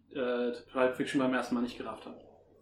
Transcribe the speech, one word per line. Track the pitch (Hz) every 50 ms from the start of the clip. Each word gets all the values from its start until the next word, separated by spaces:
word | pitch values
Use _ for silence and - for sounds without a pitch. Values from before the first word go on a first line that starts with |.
| _ _ -
äh, | 143 123 123 123 120 123 120 - - - - -
Pulp | 131 127 127 127
Fiction | - 135 - - 143
beim | 131 131 131
ersten | 123 117 - 127
Mal | 120 120
nicht | 120 - -
gerafft | - 113 107 - -
habe. | - - - - - - - - - - -